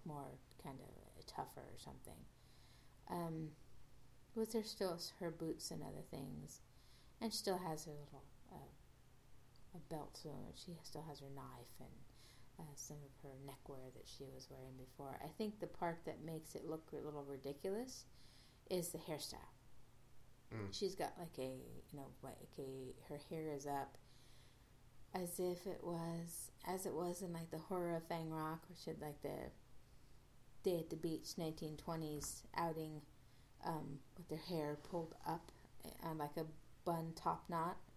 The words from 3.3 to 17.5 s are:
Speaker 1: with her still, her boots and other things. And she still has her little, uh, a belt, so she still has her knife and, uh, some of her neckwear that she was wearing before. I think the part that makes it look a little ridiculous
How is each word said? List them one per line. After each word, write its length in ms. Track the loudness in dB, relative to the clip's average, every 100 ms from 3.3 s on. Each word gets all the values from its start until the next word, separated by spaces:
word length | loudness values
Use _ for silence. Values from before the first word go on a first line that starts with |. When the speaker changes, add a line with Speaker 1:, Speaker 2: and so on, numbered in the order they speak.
| 2 0 -4 -10 -10 -10 -10 -12 -14 -2 4
Speaker 1:
with 180 | 6
her 100 | 6
still, 360 | 4 4 4 4 0 2
her 120 | 0
boots 400 | 4 2 2 0
and 100 | 0
other 220 | 0 -2 -2
things. 520 | -2 -2 -2 -6 -8 -14 -16 -16 -16 -16 0
And 120 | 2
she 60 | 4
still 200 | 6 6
has 280 | 6 2 0
her 60 |
little, 320 | -4 -6 -8 -10 -12 -10
uh, 1200 | -10 -10 -12 -16 -16 -18 -18 -14 -14 -12 -14 -10 -10
a 180 | 0
belt, 240 | 0 0 -4
so 80 | -4 -2 -4 -6
she 180 | -6 -6
still 200 | -4 -4 -2
has 120 | -4
her 100 | -4 -6
knife 440 | -6 -8 -8 -8
and, 100 | -8 -8 -10 -12 -14 -12 -12 -8
uh, 160 | -6 -6
some 220 | -4 -6
of 260 | -8 -8
her 120 | -8 -6 -6
neckwear 460 | -6 -4 -4 -4
that 140 | -6 -8
she 160 | -6 -6
was 140 | -6 -6
wearing 280 | -6 -6 -6
before. 420 | -8 -4 -2 -2
I 40 | -2
think 320 | 2 2 4
the 80 | -2
part 320 | 4 4 6 0
that 180 | 0
makes 320 | 0 -2 -2 -2
it 120 | 0
look 240 | 0 0
a 120 | -2 0
little 180 | 0
ridiculous 840 | -2 0 -2